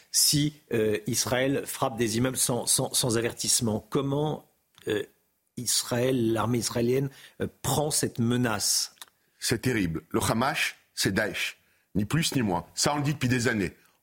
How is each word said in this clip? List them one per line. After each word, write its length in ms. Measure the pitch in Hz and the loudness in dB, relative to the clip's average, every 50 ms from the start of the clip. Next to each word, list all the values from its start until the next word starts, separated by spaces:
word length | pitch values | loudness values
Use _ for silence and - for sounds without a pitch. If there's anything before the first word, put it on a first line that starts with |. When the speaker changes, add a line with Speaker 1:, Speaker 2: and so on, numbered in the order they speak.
| - _ - | -12 _ 0
Speaker 1:
si, 420 | - - - - 143 147 151 151 - _ - - | 2 4 4 4 2 2 0 -2 -6 _ -4 0
euh, 260 | 113 107 107 104 104 - | 0 2 2 0 0 -2
Israël 580 | - 117 - - 107 127 123 131 135 139 120 - | -2 -2 -2 0 0 0 0 2 2 0 -2 -4
frappe 300 | - - - 139 131 113 | -6 -4 -2 -2 -2 0
des 220 | 107 120 110 104 113 | 0 -2 0 2 2
immeubles 180 | 123 131 131 | 0 0 0
sans, 300 | - - - 127 117 98 | 0 -2 0 0 -2 0
sans, 260 | - - - 131 123 - | 0 0 0 0 0 0
sans 260 | - - 127 110 117 | 0 0 2 2 0
avertissement. 680 | 113 117 - - - 107 - - 123 110 104 107 - - | 0 -2 -4 -4 -2 0 0 2 2 0 -2 -2 -4 -2
Comment, 580 | - 147 135 139 139 147 151 156 143 - - _ _ _ _ _ _ - - | -2 -2 0 0 -2 -2 -2 -2 -4 -6 -10 _ _ _ _ _ _ -10 -4
euh, 160 | - 104 104 - - _ _ _ _ _ _ _ _ - | -2 -2 -2 -2 -6 _ _ _ _ _ _ _ _ -14
Israël, 760 | - 120 - - - - - 123 120 123 131 135 127 113 110 113 | -8 -4 -2 -2 -2 -2 0 0 0 2 2 2 2 2 0 0
l'armée 260 | 110 104 113 123 117 | 0 0 0 0 0
israélienne, 520 | 101 - - 123 120 120 127 135 143 135 - - - - _ - | -2 -2 -2 0 0 2 2 0 0 -2 -6 -10 -20 -16 _ -6
euh, 80 | 95 - - _ - | -6 -6 -6 _ -6
prend 280 | - 135 151 147 156 | -2 0 0 0 0
cette 300 | 151 - - 107 - - | 0 0 0 -2 0 0
menace ? 760 | 117 117 120 123 123 117 107 101 - - - - - - - - - - _ _ _ _ _ - | 0 2 2 2 2 0 0 0 0 0 0 0 -2 -4 -8 -16 -20 -20 _ _ _ _ _ -6
Speaker 2:
C'est 220 | - - 123 110 - | -2 0 0 0 2
terrible. 400 | 127 123 110 95 82 80 78 - - | 0 2 2 2 0 -2 -4 -4 -2
Le 100 | - 113 107 | -2 0 2
Hamas, 520 | 98 120 110 127 143 156 - - - - - _ _ - | 2 2 2 2 0 0 0 -2 -4 -4 -8 _ _ -4
c'est 180 | - - 117 95 | -2 0 0 2
Daesh. 460 | 107 107 101 85 - - - - _ _ _ _ _ _ _ - | 0 0 -2 -2 -4 -6 -6 -6 _ _ _ _ _ _ _ -2
Ni 80 | 95 104 | -2 -2
plus 300 | 104 - 156 160 - - | 0 0 0 0 0 0
ni 60 | 139 117 | 0 0
moins. 240 | 101 87 85 85 - - | 0 0 -2 -4 -6 -4
Ça, 180 | - - 156 143 | -2 0 0 0
on 60 | 147 | 0
le 40 | 139 | 0
dit 120 | 139 127 | 0 -2
depuis 140 | - - 120 | 0 0 0
des 200 | 123 123 113 127 | 2 2 2 2
années. 240 | 117 107 92 78 - - _ _ _ _ | 2 0 0 -2 -4 -8 _ _ _ _